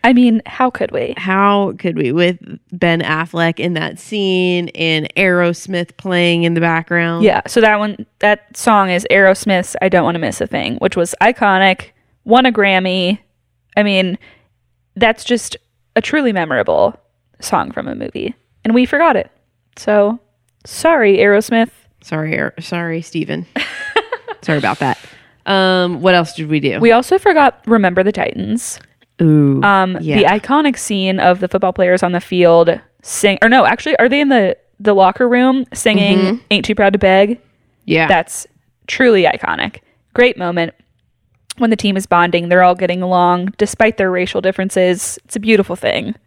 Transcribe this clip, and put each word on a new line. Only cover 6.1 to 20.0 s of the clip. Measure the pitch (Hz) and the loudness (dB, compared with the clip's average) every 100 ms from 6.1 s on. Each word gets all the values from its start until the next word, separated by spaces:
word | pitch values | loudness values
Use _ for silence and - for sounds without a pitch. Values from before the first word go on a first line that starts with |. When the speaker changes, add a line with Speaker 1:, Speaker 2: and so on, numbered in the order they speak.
| 180 175 170 | 0 0 2
Speaker 2:
in | 170 | 0
the | 170 | 0
background. | 170 165 165 170 170 170 220 | 0 -2 -2 -4 -2 2 2
Speaker 1:
Yeah. | - - | 2 -2
So | 240 | 2
that | 220 208 | 2 2
one, | 208 202 - _ | -2 -8 -16 _
that | 208 208 _ - | 0 0 _ -6
song | - 214 190 | 2 2 2
is | 180 - | -2 2
Aerosmith's | 190 190 190 220 185 185 - | 4 4 2 0 -2 -2 -4
I | 190 | 0
Don't | 180 160 | 2 0
Wanna | 170 | -2
Miss | 139 - | -6 -6
a | - | -6
Thing, | - - - | -6 -6 -4
which | - - | -4 -2
was | 175 - | -4 0
iconic, | 214 247 208 190 190 185 - _ _ _ - | 0 2 0 2 2 0 -8 _ _ _ 2
won | 240 254 | 2 4
a | |
Grammy. | 220 196 190 185 185 180 202 _ _ _ _ _ - | 2 0 0 0 -2 -2 -4 _ _ _ _ _ -2
I | |
mean, | 208 190 185 190 - _ _ _ _ _ _ - | 0 0 0 -4 -12 _ _ _ _ _ _ 0
that's | 220 220 - | 0 0 -2
just | 240 - - _ _ _ - | -4 -4 -16 _ _ _ -6
a | |
truly | - 302 262 | -2 -2 0
memorable | 190 160 131 98 76 95 - _ _ _ _ | -2 -2 -2 0 2 0 -2 _ _ _ _
song | - 170 - | -4 -4 -4
from | - - | -8 -10
a | 52 | -10
movie. | - - - - _ _ | -12 -10 -10 -12 _ _
And | 220 | -2
we | 233 254 | 0 0
forgot | 294 330 214 | 0 0 0
it. | - _ _ _ _ _ | -4 _ _ _ _ _
So, | - 208 | -2 2